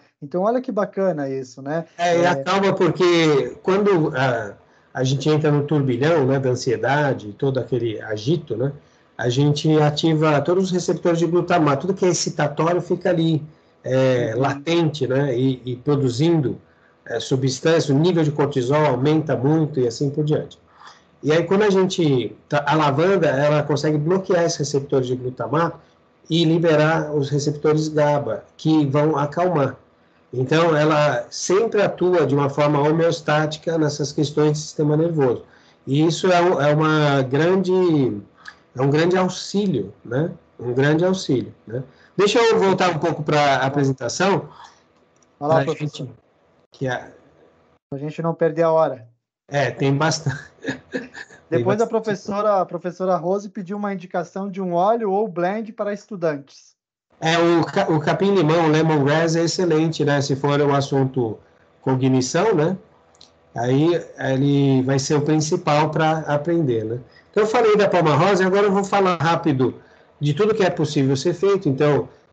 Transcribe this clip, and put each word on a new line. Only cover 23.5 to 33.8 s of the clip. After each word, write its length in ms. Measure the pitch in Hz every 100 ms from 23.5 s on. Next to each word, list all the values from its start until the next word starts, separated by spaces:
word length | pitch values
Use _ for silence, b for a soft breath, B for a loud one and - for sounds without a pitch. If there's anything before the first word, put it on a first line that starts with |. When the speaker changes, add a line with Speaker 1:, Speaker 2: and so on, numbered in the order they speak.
| 151
Speaker 2:
consegue 340 | 147 139 156 151
bloquear 480 | 151 190 190 180
esses 140 | 165 -
receptores 480 | 139 139 131 135 123
de 100 | 123
glutamato 600 | 123 123 117 147 170 B B B _ _ -
e 160 | 165
liberar 680 | 160 165 170 151 151 160 151
os 160 | 147 131
receptores 580 | 143 151 147 156 151 156
gaba, 560 | 151 147 147 117 104 - -
que 280 | 156 156 139
vão 300 | 143 151 143
acalmar. 580 | 147 175 180 156 131 - _ b b b _
Então, 460 | 127 127 156 170 151
ela 500 | 160 151 147 120 -
sempre 500 | - - 185 226 214
atua 460 | 190 - 180 180 139
de 80 |
uma 160 | 143 139
forma 280 | 147 147 143
homeostática 960 | 147 165 165 160 - 151 151 - 170
nessas 340 | 165